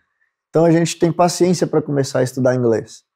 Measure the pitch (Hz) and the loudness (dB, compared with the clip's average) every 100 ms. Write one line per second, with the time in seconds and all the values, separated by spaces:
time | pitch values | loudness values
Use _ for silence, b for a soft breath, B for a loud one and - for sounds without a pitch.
0 | _ _ _ _ _ 156 170 165 165 - | _ _ _ _ _ 0 2 2 0 -2
1 | 170 160 175 - 175 180 170 156 - 143 | -2 2 0 2 0 0 0 -2 -2 -4
2 | 135 131 127 131 127 127 120 110 - - | -2 -2 -4 0 0 0 0 -2 -4 -20
3 | _ | _